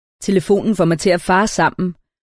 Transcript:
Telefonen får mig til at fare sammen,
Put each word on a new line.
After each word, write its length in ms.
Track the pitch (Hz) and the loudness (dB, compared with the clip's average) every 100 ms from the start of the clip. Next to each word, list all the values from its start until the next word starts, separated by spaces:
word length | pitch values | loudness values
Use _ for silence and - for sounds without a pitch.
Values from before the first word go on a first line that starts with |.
| _ - | _ -12
Telefonen 540 | - 190 - 202 226 202 | -2 0 2 0 0 0
får 80 | |
mig 140 | 165 165 | 0 0
til 120 | 196 | 0
at 160 | 175 - | 0 2
fare 180 | 185 214 | 0 0
sammen, 380 | - 160 - 185 - _ _ | 0 -2 -2 -8 -8 _ _